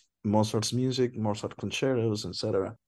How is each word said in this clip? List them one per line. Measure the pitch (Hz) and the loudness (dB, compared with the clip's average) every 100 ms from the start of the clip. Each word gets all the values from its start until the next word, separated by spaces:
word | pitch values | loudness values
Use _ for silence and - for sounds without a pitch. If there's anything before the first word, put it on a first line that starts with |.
| _ _ | _ _
Mozart's | 107 104 107 113 104 | 2 4 4 2 0
music, | 120 131 127 120 117 | 0 0 2 0 0
Mozart | 107 101 104 - | -2 -2 -6 -6
concertos, | 101 - 135 127 113 104 87 | -6 -2 0 2 0 0 -4
et | 92 | -6
cetera. | 107 101 98 - | -2 0 0 -6